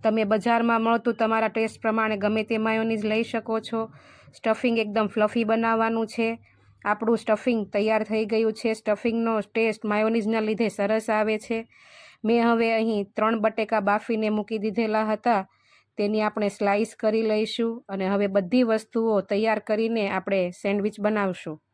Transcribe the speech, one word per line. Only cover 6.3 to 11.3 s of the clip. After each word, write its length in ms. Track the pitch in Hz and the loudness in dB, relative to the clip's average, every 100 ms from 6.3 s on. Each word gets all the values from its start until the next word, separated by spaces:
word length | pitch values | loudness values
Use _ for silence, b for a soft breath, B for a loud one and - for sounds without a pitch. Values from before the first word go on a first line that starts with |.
| 226 b b b b | -2 b b b b
આપણું 340 | - 208 220 226 | -2 -2 2 0
સ્ટફિંગ 480 | - 214 - 233 196 | 2 0 2 -2 0
તૈયાર 320 | 208 214 220 | 0 2 0
થઈ 200 | 214 220 | 0 -2
ગયું 280 | 214 220 220 | 0 0 0
છે. 220 | 214 226 | 0 -4
સ્ટફિંગનો 680 | 220 - 208 240 226 226 220 | -2 -2 -2 0 0 0 -2
ટેસ્ટ 440 | 202 - 226 220 | -2 0 0 0
માયોનીઝના 560 | 214 208 214 226 208 226 | -2 0 2 2 0 0
લીધે 280 | 220 214 226 | 0 0 -2
સરસ 420 | - 202 220 220 | 0 0 0 0
આવે 280 | 214 214 | 0 0